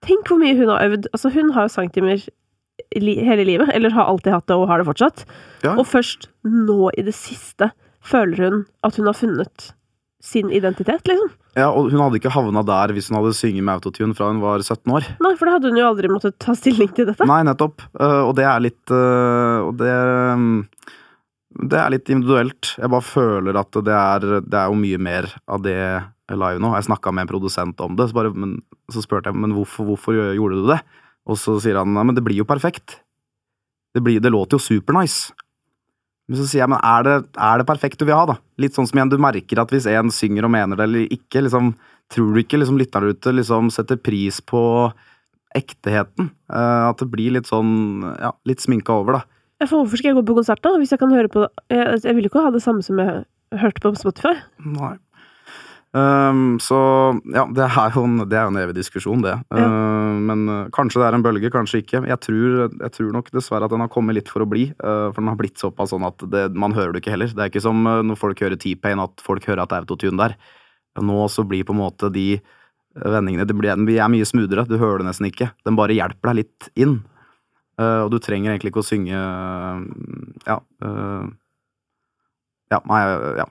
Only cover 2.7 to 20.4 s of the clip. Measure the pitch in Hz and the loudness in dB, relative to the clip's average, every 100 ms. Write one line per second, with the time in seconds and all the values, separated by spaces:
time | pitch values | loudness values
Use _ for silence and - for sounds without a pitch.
2.7 | _ - - 208 208 233 214 190 180 294 | _ -8 -2 0 2 4 4 4 4 2
3.7 | - 226 226 202 185 190 185 - 180 190 | 4 2 4 2 2 2 0 2 2 4
4.7 | 170 175 147 247 - - - - - 143 | 2 2 2 2 0 -20 -20 -20 -4 0
5.7 | 208 254 254 240 - - _ 220 226 214 | 2 2 2 0 -6 -16 _ 0 2 4
6.7 | 202 190 - 196 214 - - - - 208 | 4 2 0 -4 -6 -12 -16 -18 -2 -2
7.7 | - _ _ - 262 202 175 185 202 202 | -2 _ _ 0 2 2 2 0 0 -4
8.7 | _ - - 208 214 233 147 180 - - | _ -4 0 0 2 0 -2 -4 -8 -20
9.7 | - _ _ _ _ - 233 202 202 190 | -20 _ _ _ _ -6 -2 0 0 0
10.7 | 190 190 330 - 370 403 - _ - 139 | -2 -2 -2 0 0 0 -4 _ 0 2
11.7 | 123 139 143 143 113 131 135 117 104 104 | 4 2 2 2 2 0 0 0 0 2
12.7 | 95 101 101 95 110 110 107 117 98 98 | 2 2 0 -2 0 0 0 -2 0 -2
13.7 | 95 - 85 110 104 104 110 104 104 98 | -2 -4 -4 -4 -2 -2 0 0 -2 -2
14.7 | 113 - 135 139 - 349 359 339 349 262 | -4 0 -2 -2 -2 0 2 2 2 2
15.7 | 233 240 214 185 196 208 - - 240 - | 2 2 2 0 0 -2 -4 -2 0 2
16.7 | 226 202 - 240 214 285 151 156 135 156 | 4 2 2 0 2 4 4 4 2 0
17.7 | - - - 143 139 131 131 135 120 120 | -2 -20 -2 2 4 2 2 4 4 0
18.7 | 117 - 127 127 123 123 120 120 117 92 | -4 0 2 4 4 2 2 2 0 -2
19.7 | 120 120 123 127 127 123 123 | -2 0 2 2 2 2 2